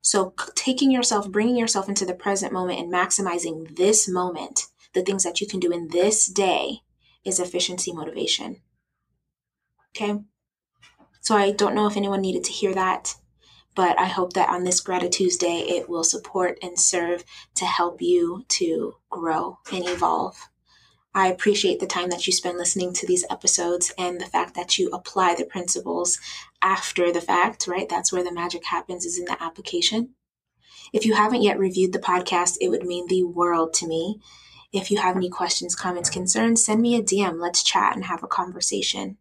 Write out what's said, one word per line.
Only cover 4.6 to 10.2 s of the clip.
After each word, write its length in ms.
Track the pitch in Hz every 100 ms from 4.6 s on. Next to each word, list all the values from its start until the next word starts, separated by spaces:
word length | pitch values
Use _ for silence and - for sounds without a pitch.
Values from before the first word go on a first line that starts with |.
| - _ _
the 80 | -
things 220 | 185 196
that 180 | 175 -
you 40 | 202
can 140 | 190
do 100 | 175
in 180 | 175 165
this 380 | 170 196 220 -
day, 540 | 185 190 87 - 226 _ _ _ _
is 140 | 196 180
efficiency 540 | 180 175 175 180 -
motivation. 720 | 170 156 - - - - - _ _ _ _ _ _ _ _ _ _ _ _ _
Okay? 300 | - 208 208